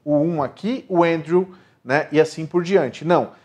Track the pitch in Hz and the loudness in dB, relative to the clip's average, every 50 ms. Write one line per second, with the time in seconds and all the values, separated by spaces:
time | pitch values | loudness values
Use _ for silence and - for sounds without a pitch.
0 | - 147 147 147 147 170 175 156 139 123 - - - 208 254 262 - - 190 170 | -4 0 0 2 2 0 -2 -2 -4 -6 -6 -8 -6 -6 -6 -6 -6 -2 2 2
1 | 170 170 165 165 147 147 175 180 190 190 - - _ _ _ _ - 120 131 147 | 2 2 2 -2 -2 0 0 0 0 -2 -8 -20 _ _ _ _ -6 -2 0 0
2 | 143 - 147 151 156 156 - 160 160 147 - 175 170 170 196 185 151 123 - - | 0 0 2 2 2 2 0 -10 -8 -4 -4 -4 -2 2 2 2 2 0 -4 -6
3 | 147 165 175 151 117 101 - - _ | -2 2 2 2 2 -2 -8 -18 _